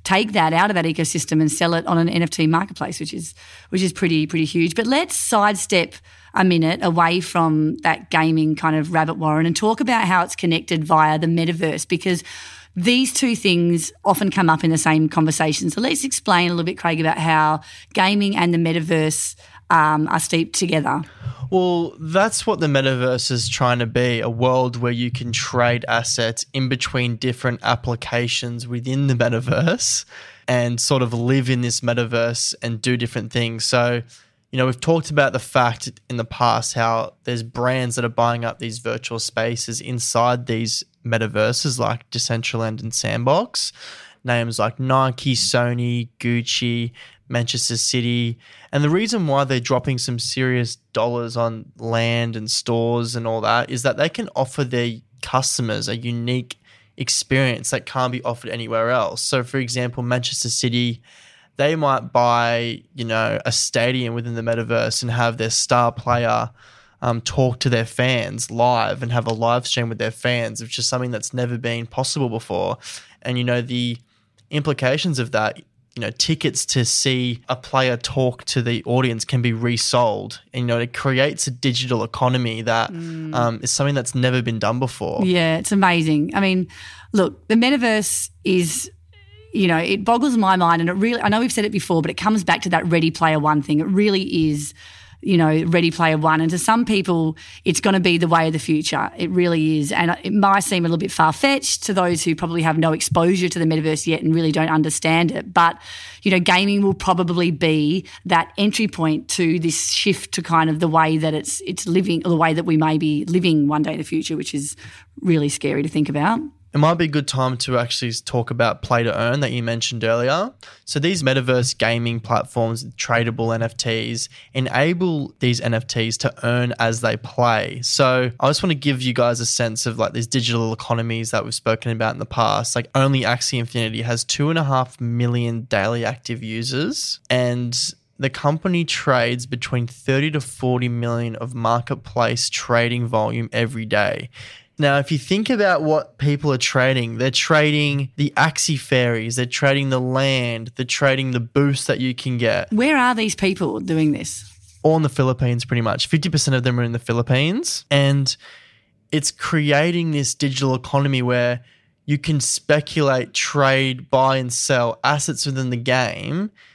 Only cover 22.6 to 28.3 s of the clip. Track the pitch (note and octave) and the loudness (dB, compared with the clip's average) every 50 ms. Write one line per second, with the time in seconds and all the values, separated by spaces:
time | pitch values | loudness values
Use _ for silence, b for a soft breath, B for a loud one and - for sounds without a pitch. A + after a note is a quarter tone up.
22.6 | E3 D3+ C#3 C3+ C3+ C3+ C3 B2 B2+ B2+ B2+ A#2+ - - B2+ A#2 A#2 - - - | 2 2 2 2 2 2 0 2 0 0 0 0 -2 -2 -2 -2 -2 -2 0 2
23.6 | C3 B2 B2 A#2+ A#2+ A2 F#2 B2 B2 B2 A#2+ A2+ G#2+ A#2 A2+ A2+ B2 B2+ B2+ B2+ | 2 2 2 2 0 0 0 0 2 2 0 0 -2 -2 0 0 2 2 2 2
24.6 | B2+ B2+ A#2+ A#2+ A#2+ A#2+ A#2+ A#2 B2 A#2+ A#2+ - A#2 A#2+ A#2 - - - - B2 | 0 0 -2 -2 -2 -2 -2 -2 -2 -4 -4 -6 -6 -4 -4 -4 -4 -2 0 2
25.6 | A#2+ A#2+ A#2+ A#2+ - - A2+ A#2 A#2+ - - - A#2 A2+ A2+ - - _ - C3+ | 2 2 2 0 -2 0 0 0 0 -2 -2 0 0 -2 -2 -4 -8 _ -4 -4
26.6 | C3 B2 C3+ C3 - - - B2+ B2 A#2+ A#2 A2 B2+ B2+ A#2+ - - B2+ A#2+ A#2+ | -2 -2 -2 -2 -4 -2 -2 -2 -2 -2 -2 -2 -2 -4 -2 -2 -2 -4 -2 -2
27.6 | - A#2 A#2+ A#2+ - B2 A#2+ A#2 - - B2 A#2+ A#2+ A#2+ | 0 0 0 0 0 -4 -4 -4 -4 -4 -2 -2 0 0